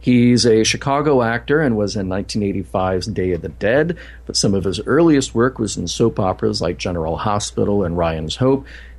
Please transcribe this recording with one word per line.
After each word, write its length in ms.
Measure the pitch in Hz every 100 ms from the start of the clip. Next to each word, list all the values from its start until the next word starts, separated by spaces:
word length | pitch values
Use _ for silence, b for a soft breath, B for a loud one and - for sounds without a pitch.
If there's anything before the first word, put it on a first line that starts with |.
He's 460 | - 123 120 123 120
a 180 | 110
Chicago 560 | 110 117 - 139 151 135
actor 400 | 113 117 - 147
and 160 | 147 110
was 180 | 104
in 140 | 104 95
nineteen 340 | 95 98 110
eighty-five's 640 | 101 98 92 - 92 92 90
Day 260 | 95 92
of 100 | 87
the 80 | 85
Dead, 480 | 73 98 131 160 170 B B
but 100 | -
some 200 | - 110
of 100 | 98
his 160 | 92 95 -
earliest 480 | 131 170 143 135
work 240 | - 123 -
was 180 | 107 -
in 120 | 87
soap 300 | - 113 113
operas 440 | 95 92 110 107
like 160 | 82 90
General 400 | 101 87 80 80
Hospital 680 | 110 104 - - 101 101
and 140 | 90 85
Ryan's 380 | 85 80 78 -
Hope. 280 | 131 135 135 B B